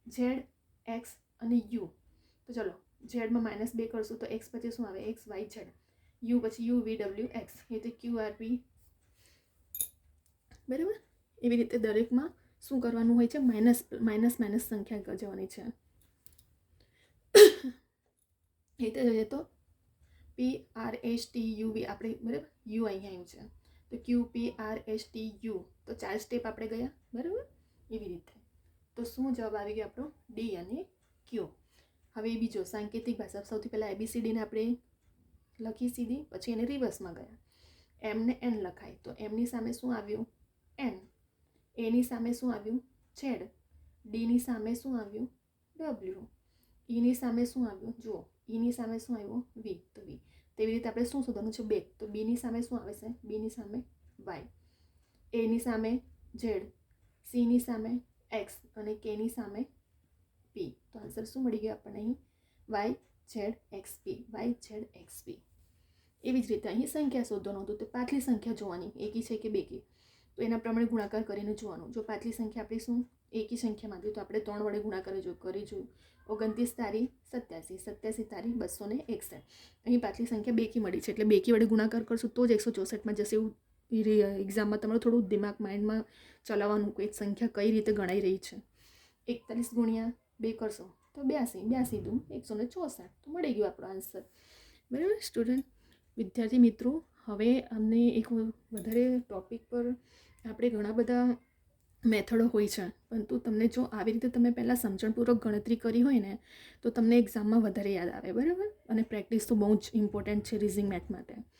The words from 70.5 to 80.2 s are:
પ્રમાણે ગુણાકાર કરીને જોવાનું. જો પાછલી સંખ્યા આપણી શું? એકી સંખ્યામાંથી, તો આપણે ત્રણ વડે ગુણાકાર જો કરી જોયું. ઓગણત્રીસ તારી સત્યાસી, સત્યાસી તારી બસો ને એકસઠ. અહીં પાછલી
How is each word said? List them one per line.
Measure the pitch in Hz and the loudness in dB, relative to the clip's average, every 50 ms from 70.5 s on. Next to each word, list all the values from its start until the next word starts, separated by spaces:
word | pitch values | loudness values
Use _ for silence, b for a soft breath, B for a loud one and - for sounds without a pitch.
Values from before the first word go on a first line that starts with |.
| 233 | 0
પ્રમાણે | 226 - 226 226 226 233 | 0 0 0 2 2 2
ગુણાકાર | 226 233 220 208 202 220 220 220 | 2 2 0 -2 -2 -2 -4 -4
કરીને | - 202 202 208 208 208 | -4 -6 -6 -4 -4 -4
જોવાનું. | 214 226 196 170 160 - 233 | -4 -6 -8 -10 -10 -12 -8
જો | 240 226 214 | -8 -8 -6
પાછલી | - 214 - - 233 | -6 -8 -6 -6 -6
સંખ્યા | 214 - 226 214 - 240 214 | -4 -4 -6 -6 -6 -8 -8
આપણી | - 220 226 | -6 -6 -6
શું? | - - 240 247 240 - _ _ _ _ | -2 -2 -2 -2 -2 -4 _ _ _ _
એકી | - 226 214 - 240 | -6 -6 -4 -4 -4
સંખ્યામાંથી, | 233 247 220 214 - 226 208 190 175 185 214 | -2 -2 -4 -4 -4 -8 -12 -12 -6 -6 -6
તો | 214 240 | -6 -6
આપણે | 233 - 208 214 | -8 -2 -2 -2
ત્રણ | 214 208 208 208 214 | -2 -2 -4 -2 -2
વડે | 208 202 214 | -2 -2 -2
ગુણાકાર | 208 214 190 185 185 190 190 190 | -2 -2 -4 -4 -6 -4 -6 -6
જો | 185 180 175 | -6 -6 -10
કરી | - - 185 185 202 202 | -8 -8 -6 -6 -6 -8
જોયું. | - 208 190 185 - b b b b b b b - | -8 -10 -12 -12 -12 b b b b b b b -8
ઓગણત્રીસ | 214 214 220 214 214 233 240 240 - | -4 -2 -2 -2 0 0 0 -2 0
તારી | - 233 202 208 220 247 254 - _ _ - | -4 -4 -2 0 -2 -2 -2 -4 _ _ -10
સત્યાસી, | - 247 - - 165 165 - - 185 | -8 -8 -8 -8 -14 -14 -14 -14 -16
સત્યાસી | 185 - 208 208 - - 220 220 240 220 | -14 -12 -12 -12 -8 -6 -6 -4 -6 -8
તારી | - 214 175 - 233 233 | -8 -8 -6 -4 -4 -4
બસો | 226 - 180 - - 208 | -2 -4 -6 -6 -8 -6
ને | 208 226 285 - - | -4 -4 -4 -4 -4
એકસઠ. | 214 - - - - 135 - B B B B B B B _ | -6 -6 -8 -12 -16 -18 -20 B B B B B B B _
અહીં | 233 247 240 | 2 2 4
પાછલી | 247 202 - - | 2 0 -2 -4